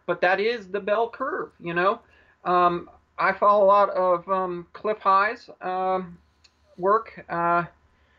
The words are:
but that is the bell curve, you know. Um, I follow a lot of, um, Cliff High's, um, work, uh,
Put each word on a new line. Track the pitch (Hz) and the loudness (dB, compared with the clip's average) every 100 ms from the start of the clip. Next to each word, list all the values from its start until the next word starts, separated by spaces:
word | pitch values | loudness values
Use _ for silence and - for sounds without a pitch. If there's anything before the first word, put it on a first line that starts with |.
but | - 175 | -8 0
that | 180 190 | 0 2
is | 214 233 185 | -2 -4 -8
the | 202 | -8
bell | 196 208 233 | -2 -2 -2
curve, | - 269 349 - - | -6 -8 -8 -10 -12
you | 170 | -8
know. | 170 190 240 _ _ _ _ | -2 -2 -2 _ _ _ _
Um, | 175 180 175 175 - - _ - | -2 2 2 0 -8 -20 _ -4
I | 175 | -2
follow | 190 208 208 | 2 4 6
a | 196 | 6
lot | 202 196 | 6 4
of, | - 185 175 180 | 0 0 0 -2
um, | 190 185 175 170 | -4 -4 -8 -12
Cliff | - 208 214 | -8 -6 -2
High's, | 196 190 214 - - - | 2 2 2 -4 -16 -12
um, | 180 185 185 185 180 175 _ _ _ _ _ - | -8 -4 -2 -4 -6 -16 _ _ _ _ _ -4
work, | 185 214 - - - | 0 0 -2 -18 -8
uh, | 170 170 170 165 _ _ _ _ | -2 0 0 -2 _ _ _ _